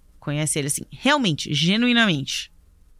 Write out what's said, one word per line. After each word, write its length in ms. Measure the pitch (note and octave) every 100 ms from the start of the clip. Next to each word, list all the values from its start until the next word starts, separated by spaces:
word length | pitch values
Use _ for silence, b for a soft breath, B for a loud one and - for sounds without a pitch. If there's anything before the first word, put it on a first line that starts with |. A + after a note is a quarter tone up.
| _ -
conhece 400 | - D3 D3+ E3
ele 100 | C#3
assim, 140 | - -
realmente, 640 | - B3+ D4 A#3 D3 -
genuinamente? 1000 | C#3+ E3 G#3 A#3+ A#3+ A3 D#3 C3+ - - - _ _ _ -